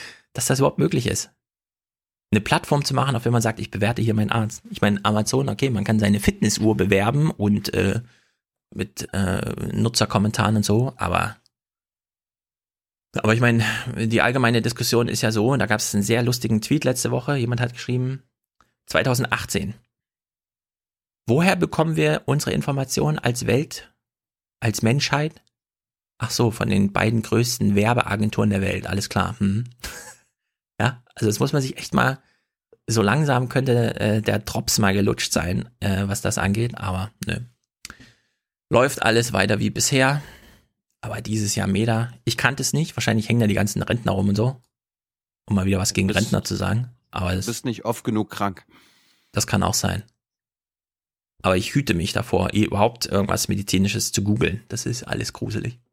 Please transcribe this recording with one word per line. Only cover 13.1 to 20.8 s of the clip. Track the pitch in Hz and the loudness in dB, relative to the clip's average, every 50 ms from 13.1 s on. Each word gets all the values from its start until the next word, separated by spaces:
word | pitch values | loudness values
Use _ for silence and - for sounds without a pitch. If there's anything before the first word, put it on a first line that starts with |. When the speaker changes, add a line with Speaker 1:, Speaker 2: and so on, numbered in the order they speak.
| - | -6
Speaker 1:
aber | - - 110 113 | -2 2 2 4
ich | 117 | 4
meine, | 123 120 117 117 110 - - - - 123 120 | 4 4 4 4 2 0 -2 -4 -6 -8 -6
die | - 113 110 113 104 | -4 -2 0 2 2
allgemeine | 73 120 123 135 123 120 123 113 | 2 2 2 2 2 2 2 2
Diskussion | 110 117 - - 120 - 123 117 120 | 0 -2 -2 -4 -2 2 2 2 2
ist | - - - | 2 0 0
ja | - 113 | 0 0
so, | 110 107 107 127 143 | 2 2 2 2 2
und | |
da | - 101 | 2 2
gab's | - 107 110 - - - | 0 0 -2 -2 -2 -2
einen | 101 98 | 0 2
sehr | 110 113 123 | 2 2 2
lustigen | 120 123 123 - - 120 113 107 | 2 2 0 0 0 0 0 0
Tweet | - - 147 - - | 2 0 0 2 2
letzte | 131 127 - - 117 | 0 0 0 -2 -2
Woche, | 127 127 - - 143 | -2 -2 -2 -2 -2
jemand | 135 117 120 123 120 | -2 0 -2 -2 -2
hat | 123 120 120 | -2 -4 -4
geschrieben, | - - - 123 123 127 127 131 135 _ _ _ _ _ _ _ _ _ _ _ _ _ | -8 -6 -4 -2 -2 -2 -4 -6 -8 _ _ _ _ _ _ _ _ _ _ _ _ _
zweitausendachtzehn. | - - 80 - 135 123 127 - - - - - - - 98 - 101 - - _ _ _ _ _ _ _ _ _ _ _ _ _ _ _ _ _ _ _ _ | -4 -2 0 2 2 0 0 0 -2 -2 -4 -2 -2 -4 -4 -4 -6 -8 -10 _ _ _ _ _ _ _ _ _ _ _ _ _ _ _ _ _ _ _ _